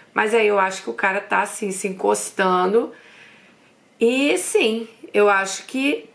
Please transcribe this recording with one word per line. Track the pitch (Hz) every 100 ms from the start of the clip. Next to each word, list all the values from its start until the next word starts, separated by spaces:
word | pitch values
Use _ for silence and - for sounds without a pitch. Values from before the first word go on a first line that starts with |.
| -
mas | - 214
aí | 226 214
eu | 202
acho | 190 190
que | -
o |
cara | 226 202 196
tá, | - 190
assim, | 202 - 208
se | 190 196
encostando. | 185 202 208 - - 190 185 185 220 302 - - - - - - _ _ _ _ _
E | 233 262 285 359
sim, | - 427 233 226 226 - -
eu | 202 208
acho | 196 190 - -
que, | 262 277 453 -